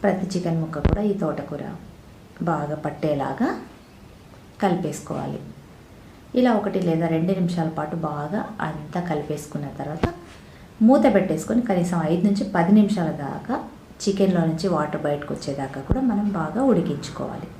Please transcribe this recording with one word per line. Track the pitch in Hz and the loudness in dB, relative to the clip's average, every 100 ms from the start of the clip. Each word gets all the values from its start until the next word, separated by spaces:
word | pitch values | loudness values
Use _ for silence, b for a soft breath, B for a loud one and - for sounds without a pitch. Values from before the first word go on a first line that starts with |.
| 202 | 0
ప్రతి | 180 180 180 | 0 -2 -4
చికెన్ | 170 165 | -2 -2
ముక్క | 160 156 - | -2 0 0
కూడా | 202 208 | 0 0
ఈ | 202 160 | -2 -2
తోటకూర | 143 - 143 - 165 - - - - - - 165 | -4 -8 -10 -10 -12 -16 -20 -20 -20 -20 -6 -2
బాగా | 156 147 151 151 | -2 -2 -4 -6
పట్టేలాగా | 147 160 143 131 131 262 - - - - - - - - - - - | -4 -2 -2 -2 -2 -2 -2 -10 -20 -20 -20 -20 -20 -20 -20 -20 -2
కలిపేసుకోవాలి. | 196 170 156 147 - - 139 139 - - - - - B B B - 247 | 0 0 -2 -6 -8 -6 -6 -8 -12 -18 -20 -20 -20 B B B -4 2
ఇలా | 247 220 | 4 4
ఒకటి | 202 185 175 | 0 0 2
లేదా | 160 165 | 2 2
రెండు | 160 175 185 | 2 2 2
నిమిషాల | 175 - 160 160 | 0 0 -2 -2
పాటు | 151 170 160 | -4 -4 -4
బాగా | 147 147 202 - - 156 | -4 -4 -4 -6 -6 -6
అంతా | 151 - 180 175 | -6 -6 -6 -2
కలిపేసుకున్న | 151 147 147 - 147 143 - | -4 -2 -6 -6 -8 -8 -8
తర్వాత | 143 160 - - B B B B B - 220 | -8 -4 -4 -6 B B B B B 4 6
మూత | 277 269 202 | 8 8 6
పెట్టేసుకొని | 185 156 - 226 240 | 4 -2 0 0 2
కనీసం | 185 170 175 156 | 0 2 0 2
ఐదు | 175 202 | 2 4
నుంచి | 196 - 180 | 2 0 2
పది | 175 208 | 6 8
నిమిషాల | 202 196 160 147 | 8 4 0 -2
దాకా | 139 - - 254 - - - - | -6 -8 -6 -6 -6 -16 -20 -6
చికెన్లో | - 196 190 180 165 | -2 2 4 4 2
నుంచి | 160 190 | 2 0
వాటర్ | 160 151 156 147 | 0 0 -2 -2
బయటకు | 147 - - | -4 -4 -8
వచ్చేదాకా | - 139 135 135 139 | -6 -6 -6 -8 -2
కూడా | 254 262 | 0 2
మనం | 202 208 185 | 2 0 -2
బాగా | 156 170 269 | -2 0 4
ఉడికించుకోవాలి. | 196 - - - - 135 - - - | 4 2 -4 -8 -8 -8 -8 -12 -14